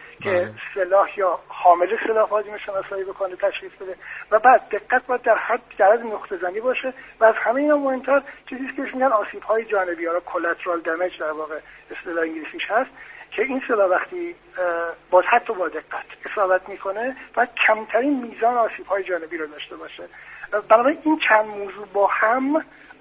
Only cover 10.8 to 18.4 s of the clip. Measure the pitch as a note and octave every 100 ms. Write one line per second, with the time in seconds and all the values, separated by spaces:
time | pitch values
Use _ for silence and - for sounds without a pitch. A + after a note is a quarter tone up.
10.8 | E3 E3 F3+ - D#3 D3+ D#3 D3+ - -
11.8 | - - F3+ E3 E3 D#3+ D3 E3+ - G#3+
12.8 | C4 - - - - - C4+ C4 - A3
13.8 | F#3+ F3+ - F3+ E3+ F3 _ F#3 F3+ E3+
14.8 | E3+ D#3+ - F3+ - A#3+ - F#3+ E3 D#3
15.8 | - - - - - G#3+ F#3 F#3 - F#3+
16.8 | G3 G3+ B3 C4 - - B3 - - G#3+
17.8 | A3 A3+ C#4 C4+ A#3 -